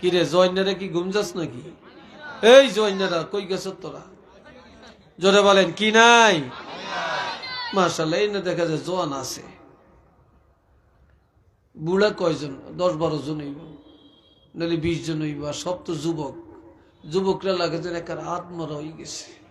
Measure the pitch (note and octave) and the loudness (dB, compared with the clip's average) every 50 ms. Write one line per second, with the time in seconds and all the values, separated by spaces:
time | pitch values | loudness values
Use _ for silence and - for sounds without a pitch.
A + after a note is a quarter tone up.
0 | - F3+ E3+ F3+ E3+ C#3+ D3 F3+ F#3 F#3 F3+ F#3+ F#3+ G3 G3 F3+ G3 F#3+ D#3+ E3+ | 0 2 2 2 2 4 4 4 4 4 4 0 0 0 -2 -4 -6 -4 -4 -2
1 | F3 F#3+ F#3+ G#3 G3+ - - F#3 E3 C3+ A#2 B2 - - - - - - - - | -2 0 -2 -2 -2 -2 -4 -6 -6 -6 -8 -12 -16 -16 -20 -20 -20 -20 -20 -20
2 | - - - - - - - - - G#3+ B3 C4+ C#4 B3+ F#3+ G3+ G#3+ G#3 G3 F#3+ | -20 -20 -20 -20 -18 -16 -10 2 6 10 10 10 10 8 4 0 0 0 0 0
3 | F#3+ F#3 F3 E3+ D#3 - - G#3 G3+ E3+ F#3+ F3+ - F#3+ F#3 - - D#3+ C#3 C#3 | -2 -2 -2 -2 -4 -4 -6 -6 -4 -4 -6 -6 -6 -8 -12 -10 -12 -14 -14 -14
4 | - - F#3+ - - - - F#3+ _ - - - - - - - - - - _ | -18 -20 -20 -20 -20 -20 -20 -20 _ -20 -20 -20 -20 -20 -20 -20 -20 -20 -20 _
5 | - - _ - E3 F#3+ G3 G#3 G3+ G3+ G3 F#3+ F#3 E3+ D#3+ - G#3 A3 G#3+ A3+ | -20 -20 _ 0 2 4 6 6 8 8 8 6 6 4 2 0 0 4 6 8
6 | A3+ A#3 A#3+ A#3 A3+ A3 F#3+ D#3+ C#3 B2+ - - - - - - - - - - | 8 8 8 8 8 6 4 2 -2 -6 -10 -14 -16 -14 -14 -14 -12 -10 -8 -6
7 | - - - - - - - - - - - - - - - G3 F#3 E3+ E3 - | -6 -6 -6 -6 -6 -6 -8 -10 -12 -12 -10 -10 -10 -4 0 2 2 2 2 -2
8 | D#3+ D#3 D#3+ F#3+ G#3 G#3 G#3 G3+ E3+ F3+ F3 E3 E3+ E3+ D#3+ D3 C3+ D#3 F3+ F#3 | -2 -2 0 0 0 0 -2 -4 -4 -4 -2 -2 0 -2 -2 -4 -4 -4 -4 -2
9 | F3+ D#3 C#3 C3+ B2+ - - - - - - - - - - _ _ _ _ _ | -2 -4 -4 -6 -8 -8 -10 -12 -14 -18 -20 -20 -20 -20 -20 _ _ _ _ _
10 | _ _ _ _ _ _ _ _ _ _ _ _ _ _ _ _ _ _ _ _ | _ _ _ _ _ _ _ _ _ _ _ _ _ _ _ _ _ _ _ _
11 | _ _ _ _ _ _ _ _ _ _ _ _ _ _ _ - D#3 D#3+ F#3 G3 | _ _ _ _ _ _ _ _ _ _ _ _ _ _ _ -10 -6 -2 0 2
12 | G#3 G#3+ G#3 - F#3+ E3+ D#3+ C3+ D3 D3 C3+ C3+ - - D3+ D#3 F3+ F3+ E3 D3+ | 2 0 0 0 -2 -2 -2 -2 -6 -10 -12 -12 -16 -16 -8 -2 -2 -2 0 0
13 | E3 E3 D#3 D3 C3 C#3 D#3 D3+ D3 C#3+ C#3+ D3 E3 D#3+ D#3+ - - - - - | -2 -2 -2 -4 -6 -6 -8 -8 -8 -10 -12 -14 -16 -18 -20 -20 -20 -20 -20 -20
14 | _ - _ _ _ _ _ _ _ _ _ - E3 E3+ E3+ E3 D3+ E3+ E3+ D#3 | _ -20 _ _ _ _ _ _ _ _ _ -8 -4 -2 -2 -2 0 -2 -2 -2
15 | - D#3+ E3 D#3 D#3 D3+ D3 C#3+ D3 D3 D3 - - F3 F3+ F3 - - F3 D3+ | -4 -6 -6 -4 -4 -6 -6 -6 -8 -8 -8 -8 -6 -6 -6 -8 -6 -8 -8 -4
16 | C#3 E3 E3+ D#3 D3+ C3+ B2 - - - - - - - - _ _ _ _ _ | -4 -4 -4 -4 -6 -8 -10 -14 -18 -20 -20 -20 -20 -20 -20 _ _ _ _ _
17 | - D#3+ D3+ F#3 F#3+ F#3+ F#3 F#3+ - F#3+ F#3+ F3+ F3 E3 D3+ E3+ D#3 F3 E3+ E3+ | -16 -4 -4 -2 0 0 -2 -2 0 -2 -2 0 0 -2 -2 -4 -6 -6 -8 -8
18 | E3+ - E3+ D#3 - - E3+ F3+ - F3 F3 E3+ D#3+ C#3+ D3+ D3 D3+ D#3 D#3+ D#3 | -8 -8 -10 -10 -8 -8 -8 -8 -8 -10 -10 -10 -8 -8 -8 -10 -10 -12 -14 -16
19 | - B2+ - - - - - - - _ | -16 -14 -14 -14 -14 -16 -20 -20 -20 _